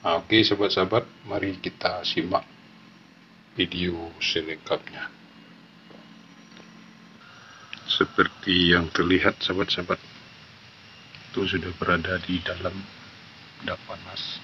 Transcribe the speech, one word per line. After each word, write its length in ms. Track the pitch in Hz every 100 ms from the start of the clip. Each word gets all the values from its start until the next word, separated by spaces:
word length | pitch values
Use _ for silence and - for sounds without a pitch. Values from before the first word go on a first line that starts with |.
Nah, 160 | 87 82
oke 160 | - 110
sahabat-sahabat, 640 | 104 101 101 92 92 110 - -
mari 320 | 104 98 95 92
kita 480 | - - - 90
simak 400 | - - 156 - - - - - - - - - - - - -
video 560 | 87 90 90 85 82 -
selengkapnya. 880 | - 82 80 78 - 82 - - - - - - - - - - - - - - - - - - - - - - - - - - - - - - -
Seperti 880 | - - - 90 - - 90 87 87
yang 160 | 82
terlihat 480 | - 85 90 98 -
sahabat-sahabat, 560 | - 92 92 - 90 - - - - - - - - - - - - - -
itu 80 | - 95
sudah 240 | 92 87 87
berada 400 | - 87 90 92 -
di 80 | 90
dalam, 320 | 87 87 90 98 98 - - - - - - -
sudah 160 | - 90 -
panas. 480 | 87 87 - - -